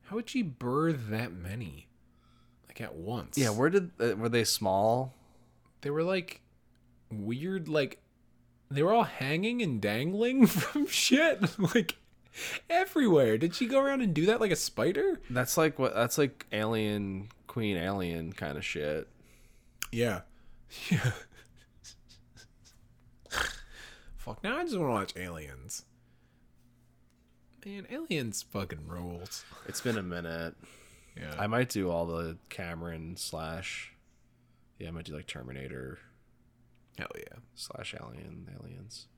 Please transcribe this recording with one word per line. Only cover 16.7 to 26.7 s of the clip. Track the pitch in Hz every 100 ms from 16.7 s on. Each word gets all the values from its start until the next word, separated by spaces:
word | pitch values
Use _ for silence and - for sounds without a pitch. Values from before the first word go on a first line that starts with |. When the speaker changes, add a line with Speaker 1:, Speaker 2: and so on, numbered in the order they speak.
| 113 107 104 101 95 107 - -
Speaker 2:
Queen | - 107 92
Alien | 90 98 90 82 82
kinda | 101 78 73
shit. | - - 73 78 - - - - - - - - -
Speaker 1:
Yeah. | 117 120 95
<laughs> | - - - - - - -
Yeah. | 165 123 - - - - - - - - - - - - - - - - - - - - - - - - - - - - - - -
Fuck, | - 107
now | 196 277
I |
just | 349 208
wanna | 147
watch | 110 98 85
Aliens. | 90 82 73 64 65 - - - _ - _ _ - - -